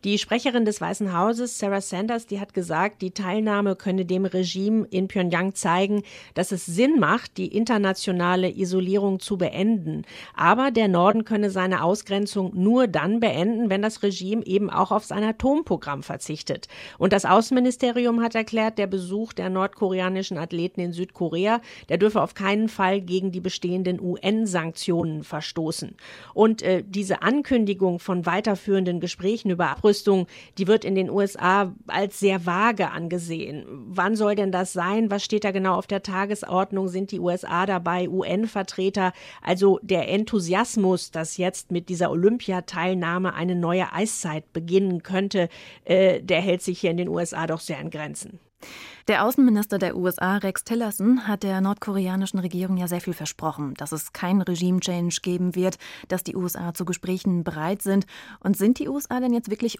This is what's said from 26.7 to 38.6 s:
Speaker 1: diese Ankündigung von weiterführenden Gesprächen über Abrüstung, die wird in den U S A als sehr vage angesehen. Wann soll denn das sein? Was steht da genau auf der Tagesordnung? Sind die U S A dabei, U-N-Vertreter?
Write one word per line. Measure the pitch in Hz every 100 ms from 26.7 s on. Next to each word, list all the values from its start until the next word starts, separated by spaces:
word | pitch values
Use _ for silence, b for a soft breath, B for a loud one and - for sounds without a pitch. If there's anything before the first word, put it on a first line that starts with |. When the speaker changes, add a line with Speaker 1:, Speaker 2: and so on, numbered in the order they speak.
| 180 202 196
Speaker 1:
diese | 196 -
Ankündigung | 190 285 285 247 202 190 190 175
von | - 180
weiterführenden | 170 180 214 190 - 196 180 175
Gesprächen | 170 - 185 226 202
über | 175 160
Abrüstung, | 143 214 208 - 196 175 B B -
die | 190
wird | 220
in | -
den | 190 180
U | 185
S | 196
A | - 180 196 190 -
als | - 160 196 -
sehr | 196 190
vage | 175 175 220 208 175
angesehen. | 165 165 180 170 165 - 151 - 131 110
Wann | 185 185
soll | 220 208
denn | 208 196
das | 180 185
sein? | 185 175 214 220
Was | 202
steht | - 214
da | 208
genau | 190 190
auf | 180
der | - 196
Tagesordnung? | 202 185 202 208 - 180 196 196 190
Sind | 185 196
die | 190
U | 175
S | 180
A | - 165
dabei, | 196 185 170 180 180
U-N-Vertreter? | 185 - 185 220 208